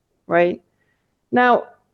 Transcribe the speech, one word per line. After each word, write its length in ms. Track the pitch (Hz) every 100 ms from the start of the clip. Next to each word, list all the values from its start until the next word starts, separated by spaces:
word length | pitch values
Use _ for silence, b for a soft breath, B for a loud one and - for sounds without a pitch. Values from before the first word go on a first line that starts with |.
| _ _ -
right? 340 | 170 175 - _ _ _ _ _ _ _
Now, 320 | 240 247 233 - _ _